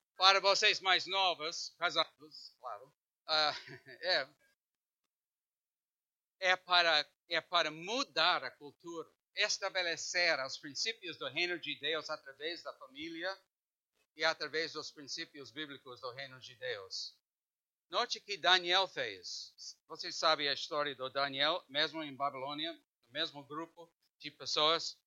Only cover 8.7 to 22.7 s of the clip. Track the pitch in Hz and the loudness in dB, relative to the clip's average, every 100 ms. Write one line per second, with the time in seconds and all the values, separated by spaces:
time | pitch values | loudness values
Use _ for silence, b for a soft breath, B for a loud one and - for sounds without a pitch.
8.7 | - 175 165 - _ _ - 208 - 196 | -16 -12 -10 -12 _ _ -2 -2 0 -2
9.7 | 185 175 160 - 180 175 143 131 - 151 | -2 -2 -4 -2 2 2 2 -2 -8 -10
10.7 | 131 226 220 180 147 143 143 175 175 147 | -6 -4 -6 -10 -8 -6 -2 -2 -4 -6
11.7 | 143 143 160 151 151 139 131 156 170 139 | -6 -4 -4 -4 -10 -12 -12 -10 -8 -12
12.7 | - 135 135 160 165 180 190 _ _ _ | -14 -18 -14 -12 -8 -8 -10 _ _ _
13.7 | _ _ _ _ - 160 156 151 156 160 | _ _ _ _ -2 0 0 -4 -4 -4
14.7 | 151 143 - 135 - 160 147 123 120 151 | -6 -12 -14 -10 -10 -10 -14 -14 -10 -10
15.7 | 135 131 120 127 123 135 127 131 117 127 | -12 -16 -12 -12 -10 -14 -14 -18 -10 -6
16.7 | 107 95 - - - _ _ _ _ _ | -6 -8 -10 -10 -14 _ _ _ _ _
17.7 | _ _ 180 240 233 - 190 165 180 175 | _ _ -4 -2 -6 -8 0 6 6 6
18.7 | 185 185 156 120 95 - - - - - | 2 2 -2 -6 -6 -10 -10 -12 -16 -18
19.7 | - - 156 180 151 165 151 143 131 - | -18 -18 -12 -10 0 2 4 2 -2 -2
20.7 | 151 147 127 131 139 139 135 147 180 - | -2 -2 -2 -4 -2 -2 2 2 2 -2
21.7 | 139 156 156 151 131 139 135 131 147 165 | -2 -2 -2 -8 -4 -4 -2 -6 -4 -6